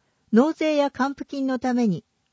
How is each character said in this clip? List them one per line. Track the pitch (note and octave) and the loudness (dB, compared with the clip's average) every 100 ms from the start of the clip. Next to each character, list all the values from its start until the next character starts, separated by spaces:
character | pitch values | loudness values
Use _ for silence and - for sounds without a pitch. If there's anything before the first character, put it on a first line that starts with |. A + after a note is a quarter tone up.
| _ _ - | _ _ 2
納 | G#3+ D4+ | 2 2
税 | D#4 D#4 D4 | 0 0 0
や | C#4+ | 0
還 | - C#4 | -2 -4
付 | C#4 | -4
金 | - C#4 | -12 -6
の | C4 B3+ | -4 -4
た | B3+ | -2
め | B3 A3 | 0 0
に、 | D#3+ _ _ _ | -2 _ _ _